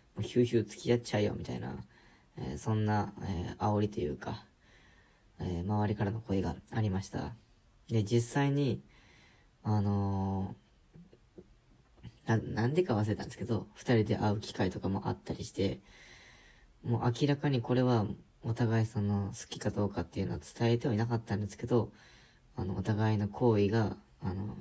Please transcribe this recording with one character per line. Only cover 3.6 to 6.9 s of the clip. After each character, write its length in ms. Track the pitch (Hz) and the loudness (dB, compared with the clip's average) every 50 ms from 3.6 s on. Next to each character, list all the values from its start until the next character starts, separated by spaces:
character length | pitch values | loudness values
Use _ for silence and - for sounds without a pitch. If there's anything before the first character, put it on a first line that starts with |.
| 98 107 104 104 | 0 0 2 2
り 100 | 107 104 | 2 0
と 100 | - - | 0 -2
い 80 | - - | -4 -4
う 80 | 135 | -4
か、 300 | - - - 107 - - - _ _ _ _ - - - - - - _ _ _ _ _ _ _ - | -6 -6 -8 -8 -8 -10 -18 _ _ _ _ -20 -20 -20 -20 -20 -20 _ _ _ _ _ _ _ -8
え 40 | - | -6
ー、 160 | 90 87 85 | -4 -4 -2
周 280 | 90 98 107 107 107 104 | -2 0 0 2 2 0
り 60 | 107 | 0
か 100 | - 107 | 0 0
ら 60 | 98 | -2
の 120 | 110 - | -2 -4
声 180 | - - 98 98 | -4 -2 0 0
が 160 | 90 87 - - - - | 0 -2 -4 -6 -10 -6
あ 100 | - 117 | -2 0
り 80 | 107 | 0
ま 140 | 101 | 0